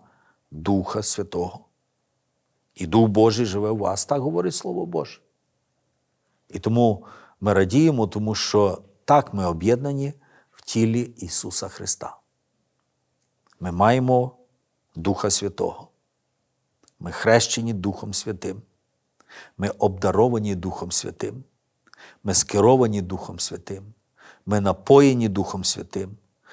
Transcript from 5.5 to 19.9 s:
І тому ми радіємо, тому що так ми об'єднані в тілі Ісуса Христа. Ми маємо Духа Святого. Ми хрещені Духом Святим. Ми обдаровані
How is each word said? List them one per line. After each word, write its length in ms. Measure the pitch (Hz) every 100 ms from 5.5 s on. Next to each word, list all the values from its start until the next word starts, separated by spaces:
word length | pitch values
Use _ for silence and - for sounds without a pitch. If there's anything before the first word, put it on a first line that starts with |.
| _ _ _ _ _ _ _ _ _ _
І 100 | -
тому 460 | 113 117 120 101 - - - _
ми 120 | 98
радіємо, 540 | 98 95 117 160 139 107
тому 280 | 107 107
що 480 | 107 - 107 101 92 - _
так 300 | - 147 -
ми 120 | 101 90
об'єднані 680 | 82 92 120 143 139 139 143 _ _ _
в 100 | _
тілі 380 | - 113 113 117
Ісуса 680 | 117 - 90 - - - 92
Христа. 480 | - - - - - _ _ _ _ _ _ _ _ _ _ _ _ _ _
Ми 120 | 90
маємо 640 | 87 104 127 127 127 127 - _ _ _ _ _ -
Духа 340 | 87 98 107
Святого. 580 | - 101 - - - - _ _ _ _ _ _ _ _ _ _ _
Ми 120 | 85
хрещені 640 | - 110 113 - - 113
Духом 400 | 107 98 95 104
Святим. 480 | 98 - 92 - 95 - _ _ _ _ _ _ - - _
Ми 100 | 98
обдаровані 880 | - 104